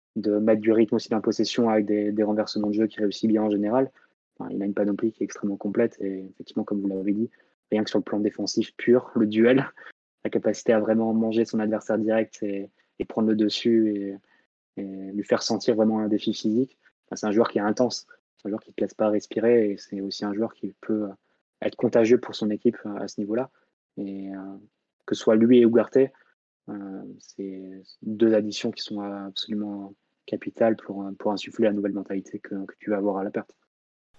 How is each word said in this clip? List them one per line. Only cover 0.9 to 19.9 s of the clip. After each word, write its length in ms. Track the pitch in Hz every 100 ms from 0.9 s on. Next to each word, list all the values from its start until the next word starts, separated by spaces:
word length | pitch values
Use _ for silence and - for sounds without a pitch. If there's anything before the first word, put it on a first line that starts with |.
| 113
aussi 140 | -
dans 80 | 110
la 40 |
possession 480 | 113 104 107 - 117
avec 160 | 107 104
des, 260 | 104 104
des 120 | 107
renversements 440 | 107 107 107 104 107
de 60 |
jeu 140 | 104 110
qui 120 | -
réussit 300 | 104 - 113
bien 140 | 110
en 60 | 107
général. 420 | 101 104 127 135 _ _ _ _ -
Enfin, 120 | 104
il 100 | 101
a 40 | 101
une 80 |
panoplie 380 | 98 104 98 113
qui 120 | -
est 20 | 101
extrêmement 320 | - 104 98
complète 400 | 104 107 117 -
et 240 | 98 95 95
effectivement, 300 | - - -
comme 180 | 101 101
vous 60 | 98
l'avez 260 | 95 98
dit, 160 | 101 117 _ _ _ -
rien 120 | 107
que 60 | 104
sur 100 | 104
le 40 |
plan 160 | - 104
défensif 560 | 104 - 101 - 107 -
pur, 360 | - 123 - 117
le 120 | 107
duel, 400 | 107 117 135 135 - - - _ _
la 60 | 110
capacité 440 | 113 113 101 -
à 60 | 110
vraiment 340 | 107 110 113
manger 320 | 110 110 110 113
son 140 | 113
adversaire 380 | 107 107 - 107
direct 420 | 110 113 107 -
et, 280 | 104 98 98 _ _ -
et 80 | -
prendre 240 | - 110
le 60 | 107
dessus 600 | 107 - 117 113 110 101
et, 840 | 98 98 _ _ _ _ _ -
et 300 | 98 95 95
lui 120 | 101
faire 200 | 101 117
sentir 320 | - 107 - 110
vraiment 240 | 110 110
un 80 | 107
défi 260 | 107 -
physique. 440 | 104 110 110 131 _ _ _ -
Enfin, 100 | -
c'est 120 | 107
un 40 |
joueur 180 | 104 113
qui 100 | 110
est 20 |
intense, 460 | 104 107 123 - - - _ _
c'est 100 | 101
un 20 |
joueur 120 | 110
qui 100 | -
ne 40 | -
te 60 |
laisse 120 | 98 -
pas 140 | 107
respirer 640 | 107 - 113 113 120 104
et 60 | 101
c'est 240 | -